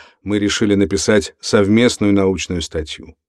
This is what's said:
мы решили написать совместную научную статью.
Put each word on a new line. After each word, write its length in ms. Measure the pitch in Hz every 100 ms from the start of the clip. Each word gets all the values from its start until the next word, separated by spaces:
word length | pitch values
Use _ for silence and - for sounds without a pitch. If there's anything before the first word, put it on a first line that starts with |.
| - _
мы 140 | 98 104
решили 380 | 101 - 101 98
написать 580 | 98 98 - 107 - -
совместную 760 | - 110 98 110 120 - 104
научную 480 | 101 95 92 - 87
статью. 540 | 78 82 76 - 69 -